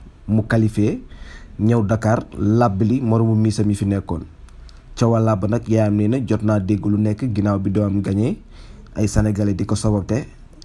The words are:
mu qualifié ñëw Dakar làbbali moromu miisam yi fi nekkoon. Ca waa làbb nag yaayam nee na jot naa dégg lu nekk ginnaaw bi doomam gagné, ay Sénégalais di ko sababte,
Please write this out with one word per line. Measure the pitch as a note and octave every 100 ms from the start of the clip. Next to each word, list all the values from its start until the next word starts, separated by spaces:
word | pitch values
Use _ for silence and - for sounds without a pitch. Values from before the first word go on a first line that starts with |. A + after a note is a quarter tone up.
| - - -
mu | A2
qualifié | G#2+ A2+ G#2+ A2 G#2 C4 - - - - - -
ñëw | G#2+ A#2 G2+
Dakar | A2 A2 A#2 - -
làbbali | G2+ A2+ A#2+ G2 G#2+ B2+
moromu | A#2+ A2+ A2+
miisam | A2 A2 G#2+ G#2
yi |
fi | G2+
nekkoon. | G2+ G2 - E2+ - - - - - - -
Ca | - A2+
waa | A2+
làbb | A2 G#2+ G2
nag | A#2+ A2+
yaayam | A2 G#2+ G#2
nee | G#2
na | C3
jot | A2+ G#2+
naa | G#2+ G#2+
dégg | F#2+ G#2 G2+
lu | G#2
nekk | G#2+ G#2+ C3
ginnaaw | G#2 G#2 G2
bi | G2
doomam | G2 G2+ G2+
gagné, | F#2+ G2 A#2+ A3+ - - - - -
ay | - G#2
Sénégalais | A2 G#2+ G#2 G#2
di | F#2+ G2+
ko |
sababte, | G#2 A2 G#2 F2 A2+ D#3 - - -